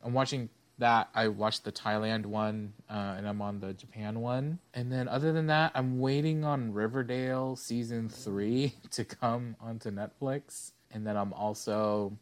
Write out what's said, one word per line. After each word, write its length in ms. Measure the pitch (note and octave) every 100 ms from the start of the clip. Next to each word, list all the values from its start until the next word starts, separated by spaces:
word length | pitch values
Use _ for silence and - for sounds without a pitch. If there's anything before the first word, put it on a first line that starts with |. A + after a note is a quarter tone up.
I'm 120 | A#2+
watching 340 | B2+ C3 C3+ A#2 _ _ -
that. 320 | A#2+ A#2 -
I 140 | A2+ A2
watched 360 | G2+ G#2+ -
the 80 | G#2
Thailand 520 | - A2 G#2+ A2 A2
one, 480 | G#2 G#2+ G#2+ G#2+ G#2 G#2 -
uh, 280 | G#2+ G2+ F#2+
and 100 | G#2
I'm 140 | G2+
on 180 | G2+ G2+
the 140 | F#2+
Japan 460 | F#2 - A2 G#2+ A2+
one. 400 | A#2+ B2+ C#3+ E3+ _
And 180 | B2 B2
then 180 | C3 B2
other 220 | C3 D#3
than 160 | D#3+ D#3
that, 240 | D#3 D#3+
I'm 260 | C3 B2+ B2+
waiting 420 | C3 C#3+ D#3 D#3
on 300 | D3+ C#3+ A2+
Riverdale 840 | G2+ A2 C3+ A#2+ B2+ B2+ C3 C3
season 540 | B2+ - A#2+ A#2 A#2 A2+
three 640 | - G#2+ G2 G#2 B2+ C#3 -
<laughs> 80 | -
to 120 | -
come 520 | A2+ - A#2+ A#2+ A#2+ A2
onto 300 | A2+ A2+ A2
Netflix. 840 | G2+ G#2 - C3+ C#3 - - - _ _
And 160 | G#2+ G#2+
then 120 | G#2
I'm 160 | G2+
also, 840 | G2 G#2+ G#2+ - G#2+ G#2+ G#2 G2+ G#2+